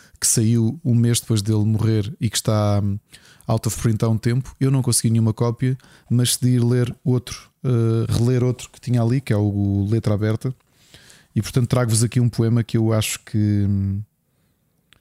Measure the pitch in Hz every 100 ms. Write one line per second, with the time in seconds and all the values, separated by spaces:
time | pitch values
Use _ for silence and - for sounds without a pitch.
0 | - _ - - 110 117 113 165 135 120
1 | 117 117 - 113 101 107 104 107 110 110
2 | 101 165 110 - - 107 104 104 101 101
3 | - - - - - 113 110 - 117 110
4 | 113 110 117 123 - - 135 135 123 117
5 | 117 113 113 110 120 113 127 131 - -
6 | - 120 123 - 123 123 120 123 123 -
7 | 127 123 - - - _ 135 120 113 113
8 | 107 104 120 127 123 123 - - - 120
9 | 113 135 - 104 104 101 98 101 101 113
10 | 104 104 107 110 131 - _ _ _ -
11 | - - _ - 101 135 123 123 123 110
12 | 117 123 120 - 113 117 113 117 113 110
13 | - - - 107 104 104 101 101 98 98
14 | 104 _ _ _ _ _ _ _ _ _